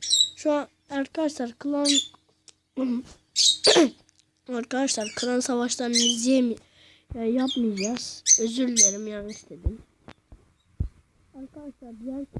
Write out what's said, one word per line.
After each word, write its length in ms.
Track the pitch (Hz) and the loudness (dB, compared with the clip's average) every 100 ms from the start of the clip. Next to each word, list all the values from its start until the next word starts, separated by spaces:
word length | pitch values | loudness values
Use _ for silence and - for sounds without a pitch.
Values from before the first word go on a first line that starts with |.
| - - - - | 4 6 6 2
Şu 160 | 302 | 2
an 160 | 294 262 _ - | 2 0 _ -8
arkadaşlar, 640 | 277 269 - 302 294 240 - | -4 -4 0 -2 -2 -8 -6
klan 300 | 285 285 285 285 - - _ _ _ - _ - | -4 0 2 0 -2 -10 _ _ _ -20 _ -6
<clears throat> 1700 | 254 240 - - _ - - - - 370 269 - _ _ _ _ - | -4 -4 -8 -18 _ 0 0 2 4 6 4 2 _ _ _ _ -8
Arkadaşlar 600 | 240 233 254 269 233 214 - | -8 -4 -2 -2 -2 -6 -6
klan 240 | 247 247 | -2 -2
savaşlarını 560 | 254 240 247 - 240 240 | 0 -2 -2 -4 -2 2
izleyemi-, 600 | 240 233 247 262 240 214 - _ - _ - | 2 0 2 2 2 -4 -12 _ -20 _ -16
yani 180 | 233 226 | -6 -2
yapmayacağız. 920 | 247 262 262 226 196 202 247 - - - - | 0 -2 -2 -2 -2 -4 -4 -8 -4 2 4
Özür 280 | 226 240 247 | 2 -2 0
dilerim, 380 | 233 - 202 214 | 4 4 4 -8
yanlış 440 | 208 208 220 - | -10 -10 -14 -18
dedim. 280 | 156 180 226 - _ - - _ - _ _ _ - - - _ _ _ | -8 -6 -6 -14 _ -20 -20 _ -20 _ _ _ -8 -8 -10 _ _ _
Arkadaşlar 680 | 269 269 302 294 - 240 220 | -20 -18 -18 -18 -18 -20 -16
diğerki 300 | 247 269 277 - | -12 -10 -10 0